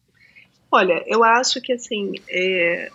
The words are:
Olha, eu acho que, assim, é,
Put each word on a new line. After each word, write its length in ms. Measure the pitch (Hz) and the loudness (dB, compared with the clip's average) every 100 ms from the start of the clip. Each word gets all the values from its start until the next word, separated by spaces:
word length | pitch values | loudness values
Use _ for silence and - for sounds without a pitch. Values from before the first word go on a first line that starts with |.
| _ _ _ - _ _ - | _ _ _ -20 _ _ 0
Olha, 300 | 254 185 165 - | 2 4 0 0
eu 160 | 220 | 2
acho 380 | 226 233 262 269 | 4 4 2 -4
que, 120 | 254 | -4
assim, 420 | 247 - 214 196 - - | -6 -4 -6 -6 -8 -8
é, 640 | 180 185 185 170 175 - | -4 -2 0 0 -2 -8